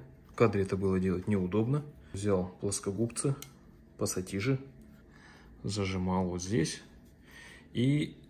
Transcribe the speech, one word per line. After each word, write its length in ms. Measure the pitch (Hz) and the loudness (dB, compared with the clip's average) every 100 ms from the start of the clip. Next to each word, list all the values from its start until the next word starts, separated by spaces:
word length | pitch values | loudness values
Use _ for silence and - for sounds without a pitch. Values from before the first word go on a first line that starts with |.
| - - - | -4 -20 -6
В 40 | - | 4
кадре 220 | 113 101 | 4 4
это 160 | 95 95 | 0 2
было 240 | 98 92 | 2 2
делать 260 | 95 87 107 | 2 0 0
неудобно. 560 | 101 90 104 113 147 143 - - | 0 2 0 2 0 -4 -14 -14
Взял 420 | 98 101 92 92 - | -4 0 2 0 -4
плоскогубцы, 720 | 101 - 104 101 117 - 143 139 - - - - - - | -4 -2 -2 -2 -2 0 -2 -2 -8 -20 -20 -20 -16 -4
пассатижи, 600 | 101 92 92 98 120 131 - - - - - - - - - - | -4 -2 -4 -2 0 0 -4 -18 -20 -20 -20 -20 -20 -20 -20 -10
зажимал 680 | - 101 95 95 92 92 90 | -6 -2 0 0 0 2 0
вот 120 | 87 | -2
здесь 400 | 90 123 - - - - - - - - - - - | 0 2 0 -2 -14 -20 -20 -20 -20 -20 -20 -20 -8
и 420 | - 131 147 - - | 0 4 4 0 -6